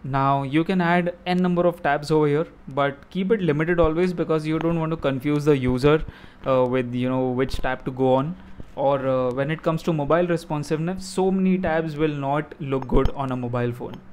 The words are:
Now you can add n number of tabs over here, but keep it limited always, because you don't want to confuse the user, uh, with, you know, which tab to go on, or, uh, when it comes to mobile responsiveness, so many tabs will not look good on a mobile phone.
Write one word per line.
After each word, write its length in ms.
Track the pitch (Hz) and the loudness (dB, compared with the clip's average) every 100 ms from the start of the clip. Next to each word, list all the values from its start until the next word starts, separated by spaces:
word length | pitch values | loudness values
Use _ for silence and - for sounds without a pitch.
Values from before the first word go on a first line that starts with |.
| 135 | -4
Now 360 | 135 139 139 | 0 2 2
you 200 | 139 147 | 0 0
can 180 | 165 185 | 2 2
add 340 | 170 180 175 175 - | 4 2 2 -4 -2
n 120 | 180 | 0
number 280 | 180 175 175 | 2 4 2
of 160 | 170 | 2
tabs 300 | 147 143 147 | 0 0 2
over 160 | 156 151 | 2 4
here, 180 | 143 170 - - | 2 -2 -10 -8
but 420 | 135 139 139 - | -2 -2 -2 -10
keep 220 | 180 190 | -4 0
it 100 | 226 | 0
limited 380 | 175 143 160 175 | 2 0 2 2
always, 340 | 160 156 180 | 2 2 0
because 320 | 170 156 160 156 | 0 -2 -2 0
you 140 | 160 | -2
don't 200 | 165 165 | 0 0
want 120 | 160 | -2
to 60 | 160 | -2
confuse 480 | 139 135 147 147 147 | -2 -2 0 0 2
the 120 | 143 | 2
user, 460 | 127 127 143 156 - - - - 135 | 2 4 4 4 0 -12 -20 -10 0
uh, 180 | 131 | 2
with, 300 | 127 127 123 | 2 0 -2
you 160 | 123 127 | -2 -2
know, 200 | 131 127 | 0 -2
which 260 | 127 135 - | 0 -2 -2
tab 260 | 135 127 - | -2 -4 -6
to 60 | |
go 220 | 127 131 | 0 2
on, 240 | 131 147 185 - - - - | 4 0 -8 -14 -16 -14 -2
or, 320 | 139 143 131 | 0 0 0
uh, 240 | 131 127 | 0 0
when 180 | 123 143 | -2 -2
it 140 | 160 | -2
comes 180 | 170 160 | -2 -2
to 100 | - | -2
mobile 360 | 160 143 160 180 | -2 2 2 2
responsiveness, 760 | 165 - 151 147 156 165 185 | -2 -2 -6 -4 -2 -2 -6
so 280 | - - 185 | -6 0 0
many 260 | 190 185 185 | 2 2 2
tabs 400 | 185 160 165 147 | 0 -2 -2 -2
will 160 | 156 | -2
not 400 | 147 139 147 151 - | -2 -2 -2 -4 -10
look 260 | 135 135 127 | -4 -4 2
good 220 | 135 135 143 | 2 2 -2
on 160 | 131 | -6
a 40 | 127 | -6
mobile 380 | 123 123 120 | -4 -4 -4
phone. 260 | 120 120 - - | -6 -12 -14 -18